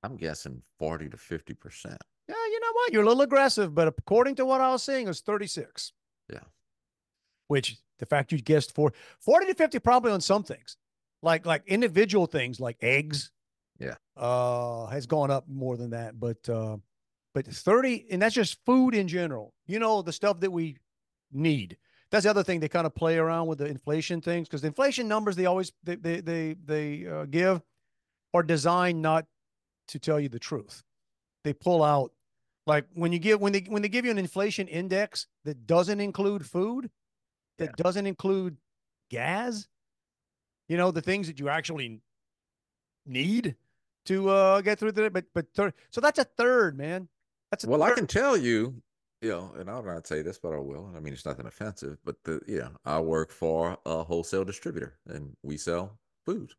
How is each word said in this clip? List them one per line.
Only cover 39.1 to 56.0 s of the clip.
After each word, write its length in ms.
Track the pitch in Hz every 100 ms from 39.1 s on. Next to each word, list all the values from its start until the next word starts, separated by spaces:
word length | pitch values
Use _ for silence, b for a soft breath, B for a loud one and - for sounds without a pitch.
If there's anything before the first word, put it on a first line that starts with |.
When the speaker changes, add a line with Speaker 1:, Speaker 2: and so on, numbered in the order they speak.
| 117 127 185 247 220 202 _ _ _ _ _ _ _ _ _ _
Speaker 2:
you 80 | 170
know, 140 | 180
the 120 | 170
things 260 | 160 196 175
that 100 | 143
you 100 | 143
actually 520 | 151 156 160 123 110 _ _ _ _ _ _ _ _ _ _ -
need 500 | 127 151 220 226 123 _ _ _ _ -
to, 240 | 190 190
uh, 300 | 196 190 196
get 180 | 202 208
through 120 | 214
the, 180 | 208 214
but, 160 | 185 175
but 200 | - 160
third, 200 | - 202 - b
so 100 | -
that's 180 | 277 294
a 60 |
third, 520 | 262 - 240 254 196 135
man. 320 | 143 180 180 _ _ _ _
That's 100 | -
a 60 | -
Speaker 1:
Well, 160 | 143
I 40 | 175
Speaker 2:
third. 100 | 240
Speaker 1:
can 80 | 175
tell 280 | 202 277 240
you, 460 | 123 113 117 123 _ _ _ _
you 100 | 113
know, 220 | 90 92 -
and 100 | 90
I'll 140 | 117
not 240 | 107 82 -
say 160 | 78
this, 160 | 78 98
but 160 | 87
I 40 | 78
will. 360 | 69 71 98 82
I 40 |
mean, 120 | 76
it's 140 | 69 -
nothing 200 | 64 58
offensive, 520 | - 107 95 69 73
but 180 | - -
the, 180 | - 80 -
you 140 | 95
know, 160 | 62 76
I 160 | - 78
work 320 | 82 80 80
for 440 | - 82 80 85 90
a 200 | - 80
wholesale 400 | 80 85 85 95
distributor, 560 | 95 92 - 80 71 _ -
and 280 | 73 71 -
we 140 | 69 76
sell 420 | - 85 95 107